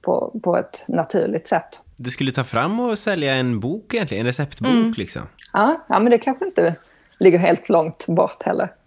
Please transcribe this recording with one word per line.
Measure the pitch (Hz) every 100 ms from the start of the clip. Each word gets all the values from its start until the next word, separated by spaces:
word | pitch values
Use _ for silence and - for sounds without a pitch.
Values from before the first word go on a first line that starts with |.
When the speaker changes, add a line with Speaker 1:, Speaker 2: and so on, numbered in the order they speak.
Speaker 1:
på, | - 180 - 226
på | 180 175
ett | 190 - -
naturligt | 170 160 196 180 202 -
sätt. | 170 - - - _
Speaker 2:
Du | 123
skulle | - 135
ta | 131
fram | 123 113 147 220
och | 247 214
sälja | - 190 143 135
en | 127 117
bok | 117 202 -
egentligen, | 240 170 101
en | 117
receptbok | 123 143 - 254
Speaker 3:
Mm. | 240 226 226
Speaker 2:
liksom. | - - - _ -
Speaker 1:
Ja, | - 220 320 -
ja, | 196
men | 233
det | 233
kanske | 269 262 381
inte | - 170 170 _ _ _ _
ligger | 190 170
helt | 175 170 -
långt | 180 160 - -
bort | 170 185 -
heller. | - 185 190 _